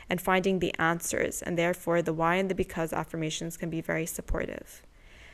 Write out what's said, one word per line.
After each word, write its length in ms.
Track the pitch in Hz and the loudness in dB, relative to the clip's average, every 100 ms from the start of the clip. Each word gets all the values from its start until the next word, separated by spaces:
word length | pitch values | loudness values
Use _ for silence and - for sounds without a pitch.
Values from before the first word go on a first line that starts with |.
| - | -4
and 140 | 180 | -2
finding 380 | - 185 190 190 | 2 4 4 2
the 140 | 180 - | 2 2
answers, 640 | 165 170 - - - - | 2 2 0 0 0 -2
and 160 | - 170 | -2 2
therefore 420 | 170 180 - 170 | 2 0 2 2
the 140 | 165 | 2
why 220 | 160 165 180 | 2 2 4
and 140 | 196 | 2
the 40 | |
because 400 | 185 185 - 160 | 0 -2 -2 -2
affirmations 640 | 170 160 165 156 - 165 - | -2 -4 -4 -4 -4 -6 -6
can 100 | 165 | -4
be 140 | 160 | -2
very 240 | 160 165 170 | 0 -2 -2
supportive. 760 | - - - - - - - - - - - - | -4 -2 -2 -2 -6 -12 -18 -20 -20 -20 -20 -20